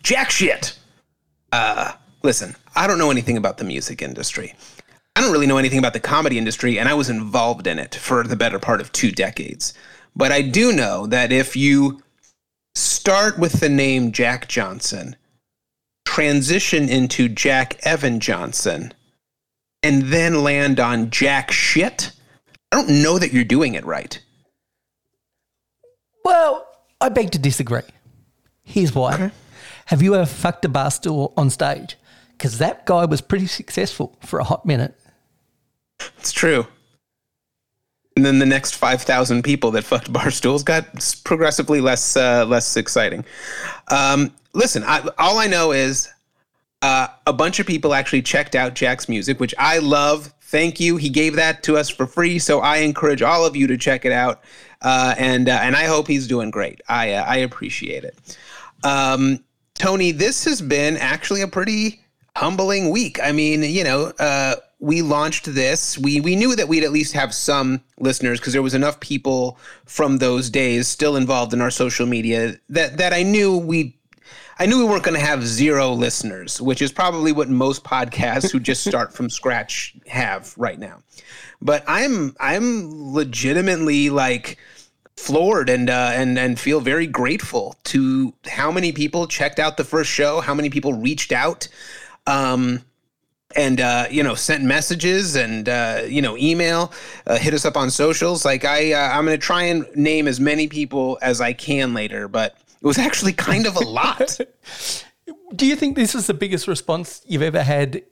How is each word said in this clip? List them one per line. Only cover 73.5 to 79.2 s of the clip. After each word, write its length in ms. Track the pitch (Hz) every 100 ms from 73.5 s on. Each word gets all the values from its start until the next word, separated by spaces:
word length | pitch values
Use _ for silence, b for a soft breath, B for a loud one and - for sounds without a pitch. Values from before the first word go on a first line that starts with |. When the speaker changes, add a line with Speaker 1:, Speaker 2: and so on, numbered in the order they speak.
| 180
Speaker 1:
we, 400 | 165 165 139 _ _ _ B B B B
I 80 | 190
knew 140 | 254
we 40 |
weren't 180 | 233 196
gonna 160 | 170 160
have 280 | 147 143 117
zero 480 | 113 147 139 135
listeners, 680 | 120 120 - 113 95 87 -
which 220 | 127 127
is 100 | 139
probably 400 | - 180 165 156
what 160 | 151 135
most 360 | 127 135 139
podcasts 640 | - 131 131 - 120 131 135
who 100 | 131
just 260 | 123 131 202
start 280 | 120 110
from 160 | -